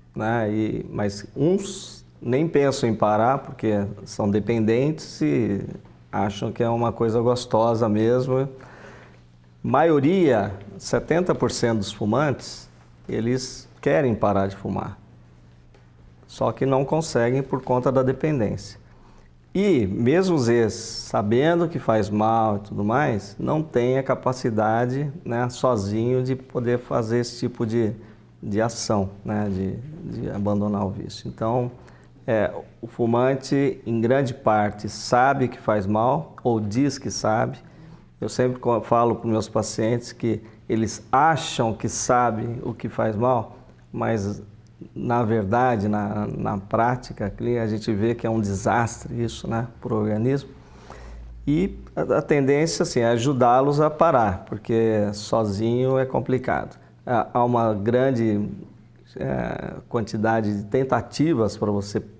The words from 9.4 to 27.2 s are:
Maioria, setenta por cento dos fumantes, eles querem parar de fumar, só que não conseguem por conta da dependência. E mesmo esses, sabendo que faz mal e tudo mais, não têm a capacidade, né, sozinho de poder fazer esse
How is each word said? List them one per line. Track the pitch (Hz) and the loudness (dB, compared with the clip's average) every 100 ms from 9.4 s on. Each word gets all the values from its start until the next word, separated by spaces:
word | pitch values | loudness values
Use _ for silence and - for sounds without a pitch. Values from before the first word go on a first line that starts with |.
| - - | -20 -10
Maioria, | - 127 165 151 135 190 165 113 101 95 - - | 0 4 6 4 4 4 4 4 2 -6 -14 -14
setenta | - 123 - 160 180 | -2 -2 2 0 2
por | 156 123 | 0 0
cento | - 117 113 | 0 0 0
dos | 95 | -2
fumantes, | - 104 117 151 123 - - - - - - - | -4 0 2 0 -2 -8 -16 -18 -20 -20 -20 -8
eles | 117 113 127 127 - - - | -4 -2 -2 -4 -12 -18 -6
querem | 139 151 139 | 0 2 2
parar | 107 104 98 98 | 2 2 2 0
de | 95 | -4
fumar, | - 98 98 98 - - - - - - - - - - - - - | -6 -6 -6 -14 -20 -20 -20 -20 -20 -20 -20 -20 -20 -20 -20 -20 -20
só | - 120 | -4 -4
que | 113 135 | 0 0
não | 135 | 0
conseguem | 139 156 160 123 117 131 | 2 -2 0 0 2 0
por | 135 135 | -2 -6
conta | - 127 127 | 0 0 2
da | 131 | 2
dependência. | 123 - 156 147 101 98 - - - - - - - - - | 2 0 -2 0 -2 -4 -10 -18 -20 -20 -20 -20 -20 -20 -6
E | 180 202 156 95 | 0 2 4 2
mesmo | 104 120 165 190 165 | 0 2 4 4 2
esses, | 117 120 113 | 4 4 4
sabendo | - - - - 120 104 117 151 170 170 | 0 -8 -10 -4 -2 2 2 4 2 0
que | 147 | -2
faz | - 110 101 | 0 2 2
mal | 104 107 113 110 101 | 2 2 4 2 0
e | |
tudo | 104 107 104 | -4 -4 0
mais, | 123 147 107 - - | 2 2 -2 -6 -8
não | 127 151 | -2 -2
têm | 156 123 120 131 | 0 0 2 0
a | |
capacidade, | 135 131 135 127 131 107 107 113 123 131 147 151 - | 0 -2 -2 -2 -2 0 2 2 0 -2 -4 -6 -6
né, | 120 123 | -2 -2
sozinho | 123 135 117 98 107 120 127 | 0 0 2 0 0 0 0
de | 127 127 | 0 -4
poder | - - 120 120 | -4 -4 0 -2
fazer | - 135 110 | 0 -2 0
esse | 117 | 0